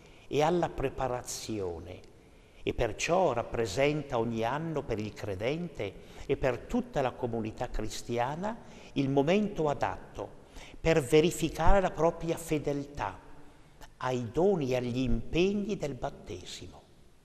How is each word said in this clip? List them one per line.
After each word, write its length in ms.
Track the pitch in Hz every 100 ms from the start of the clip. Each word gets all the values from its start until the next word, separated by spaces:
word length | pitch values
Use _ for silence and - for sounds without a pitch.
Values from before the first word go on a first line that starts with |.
| - - -
e 140 | 139
alla 260 | 156 180 160
preparazione, 1400 | - 135 - 131 123 120 - - 107 90 82 90 95 - - - - - -
e 120 | -
perciò 580 | - 117 101 - 180 170
rappresenta 840 | 117 113 120 113 98 143 151 139 117
ogni 260 | 117 113
anno 380 | 113 143 165 147
per 160 | - 107
il 140 | 107
credente 960 | - 104 95 117 165 170 - 101 - - - -
e 100 | 135
per 220 | 135 120
tutta 420 | - 247 240 151
la 120 | 127
comunità 580 | - 120 113 110 - 123
cristiana 840 | - 110 - - 117 123 160 208 226 - - -
il 140 | 139 135
momento 600 | 139 143 202 208 - 151
adatto 680 | 139 98 90 - - 101 - - - - -
per 220 | 165 160
verificare 760 | 123 156 165 - 160 - 170 196
la 100 | 180
propria 460 | 151 165 165 165 156
fedeltà 840 | - 151 147 143 135 - 101 95 - - - - - - - -
ai 320 | 127 127 117
doni 420 | 151 196 185 131
e 40 | 127
agli 220 | 123 127
impegni 800 | 123 113 - 156 190 208 202 185
del 180 | 147
battesimo. 880 | 123 139 - - 90 - - 87 - - - - -